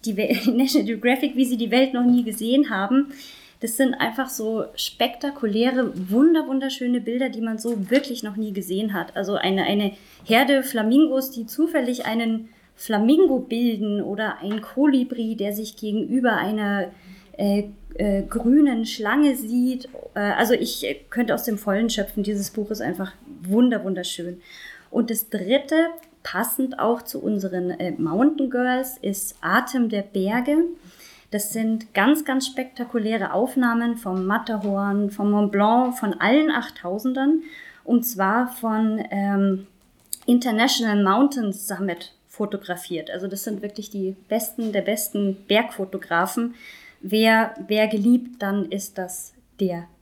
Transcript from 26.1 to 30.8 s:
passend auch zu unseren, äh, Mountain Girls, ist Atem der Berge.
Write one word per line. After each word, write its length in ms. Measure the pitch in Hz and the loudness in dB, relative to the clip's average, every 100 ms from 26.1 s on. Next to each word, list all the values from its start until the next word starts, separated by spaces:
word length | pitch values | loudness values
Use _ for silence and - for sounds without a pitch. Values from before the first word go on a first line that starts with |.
| _ | _
passend 560 | - 180 - - 262 - | -8 -4 -4 -2 -4 0
auch 240 | 156 240 | 0 0
zu 200 | - - | -4 -6
unseren, 480 | - 208 190 180 180 | -2 -2 -2 -2 -4
äh, 220 | 180 180 | -4 -6
Mountain 580 | 151 160 175 277 294 269 | -2 -2 4 2 2 -2
Girls, 480 | 247 247 254 262 - | 0 0 0 -4 -6
ist 380 | - 196 - - | -6 -4 -6 -8
Atem 480 | 165 202 247 262 226 | 0 0 0 -2 0
der 140 | 214 | -2
Berge. 640 | 196 196 190 233 247 302 339 339 | -4 -2 0 0 2 2 0 -4